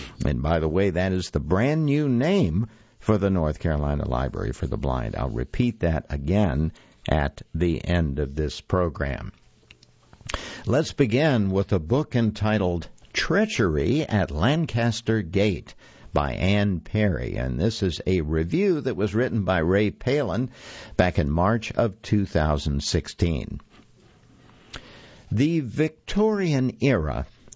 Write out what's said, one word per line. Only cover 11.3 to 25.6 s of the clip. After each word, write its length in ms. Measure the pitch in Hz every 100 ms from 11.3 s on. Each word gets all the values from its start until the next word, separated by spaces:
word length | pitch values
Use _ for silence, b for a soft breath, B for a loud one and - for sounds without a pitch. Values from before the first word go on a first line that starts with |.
| 123 98
with 240 | 95 98
a 40 | 95
book 380 | 78 131 151 123
entitled 720 | 110 107 107 107 90 87 - - -
Treachery 880 | - - 180 214 - 95 76 80 143 -
at 220 | 104 82
Lancaster 880 | 71 107 160 160 117 117 107 - 110
Gate 540 | 85 95 104 80 - - B B B
by 180 | 76 71
Ann 480 | 50 92 104 101 87
Perry, 560 | - 107 104 67 62 50
and 220 | 64 62
this 240 | 107 -
is 180 | 92 78 -
a 160 | 92
review 580 | 76 80 82 160 202 156
that 160 | 131 90
was 180 | 104
written 300 | 107 127 113
by 140 | 95 90
Ray 320 | 80 98 104
Palin 600 | - 127 147 110 95 127 B B B B -
back 220 | 90 90
in 120 | 71
March 420 | 80 95 117 -
of 280 | - 113 -
two 240 | - 104 98
thousand 560 | 82 78 73 76 71
sixteen. 800 | - 85 - - 85 71 - - - - - _ - - - B B B B B B B B B B
The 260 | 104 151 165